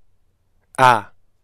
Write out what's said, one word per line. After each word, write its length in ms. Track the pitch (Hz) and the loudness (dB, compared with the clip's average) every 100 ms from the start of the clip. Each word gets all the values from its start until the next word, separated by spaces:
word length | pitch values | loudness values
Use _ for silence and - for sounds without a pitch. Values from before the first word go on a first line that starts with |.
| _ _ _ _ _ _ _ - | _ _ _ _ _ _ _ -2
아, 340 | 127 113 101 - _ _ | 0 0 -6 -20 _ _